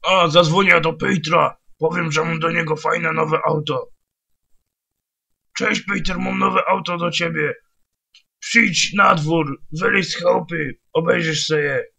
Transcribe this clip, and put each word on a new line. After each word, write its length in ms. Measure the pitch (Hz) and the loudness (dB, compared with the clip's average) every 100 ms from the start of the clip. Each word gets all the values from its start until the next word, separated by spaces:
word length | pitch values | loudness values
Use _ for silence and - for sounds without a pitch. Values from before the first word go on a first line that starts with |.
A, 260 | 165 190 170 | 2 2 4
zadzwonię 540 | 160 170 170 196 175 | 4 4 4 4 4
do 120 | 160 | 4
Petra. 640 | 156 - 190 151 165 147 - _ - | -2 0 -2 2 2 2 -2 _ -4
Powiem, 340 | 160 175 165 | -2 -2 -2
że 140 | 151 | -2
mam 140 | 165 165 | -2 -2
do 120 | 165 | -2
niego 240 | 170 160 | -2 -2
fajne 380 | 156 156 165 165 | -2 -2 -2 -2
nowe 260 | 160 156 156 | -2 0 0
auto. 440 | - 156 147 131 117 - _ _ _ _ _ _ _ _ _ _ _ _ _ _ _ | 0 -2 -2 -6 -6 -16 _ _ _ _ _ _ _ _ _ _ _ _ _ _ _
Cześć, 280 | - 220 208 | -4 -2 -2
Peter, 380 | 180 196 - 180 | -4 -4 -2 -2
mam 200 | 190 190 | -4 0
nowe 220 | 190 185 180 | 0 0 0
auto 300 | 190 170 175 | 0 -2 -4
do 140 | 170 | -2
ciebie. 420 | 170 170 160 151 123 _ _ _ _ _ _ _ _ | -2 -4 -2 -4 -4 _ _ _ _ _ _ _ _
Przyjdź 540 | - 233 220 165 - | -2 2 2 0 -2
na 220 | 202 190 | 2 2
dwór, 460 | 185 151 165 151 135 - | 2 2 0 0 -6 -10
wyleź 380 | 151 - 202 170 | -4 0 0 -2
z 140 | - | -2
chałupy, 560 | 175 185 165 165 147 - _ | 0 0 -2 -6 -6 -8 _
obejrzysz 520 | - 165 180 160 151 | -4 0 0 0 -2
se 160 | - 156 | -2 0
je. 240 | 147 135 - | 0 -2 -6